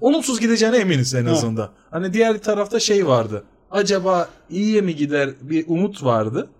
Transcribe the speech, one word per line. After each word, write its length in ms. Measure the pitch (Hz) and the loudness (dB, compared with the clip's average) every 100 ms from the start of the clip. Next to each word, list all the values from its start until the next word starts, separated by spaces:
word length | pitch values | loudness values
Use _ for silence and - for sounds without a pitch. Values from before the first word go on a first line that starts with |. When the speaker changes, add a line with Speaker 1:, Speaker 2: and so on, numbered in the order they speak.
Speaker 1:
olumsuz 380 | 254 311 269 233 | 0 2 -2 -2
gideceğine 380 | 226 226 220 240 | 0 2 2 2
eminiz 360 | 190 143 127 127 | 2 0 0 -2
en 100 | 117 | 0
Speaker 2:
Ha. 60 | |
Speaker 1:
azından. 400 | 156 117 110 104 - _ | 0 0 -4 -6 -12 _
Hani 220 | 165 185 | -8 -2
diğer 280 | 208 226 214 | 2 2 0
tarafta 360 | 214 208 202 226 | -2 -2 -2 -2
şey 280 | - 202 170 | 0 2 2
vardı. 360 | 123 110 104 - _ - | 2 0 -6 -12 _ -6
Acaba 580 | 196 196 196 185 180 170 - - | -2 0 0 2 0 -2 -10 -10
iyiye 320 | 170 214 214 | -2 0 2
mi 140 | 190 151 | 0 0
gider 340 | 147 147 135 - | 0 0 -2 -6
bir 240 | 131 160 165 | -4 -4 0
umut 360 | 165 202 202 | 0 -2 -2
vardı. 460 | 135 113 107 135 - | 0 2 0 -4 -8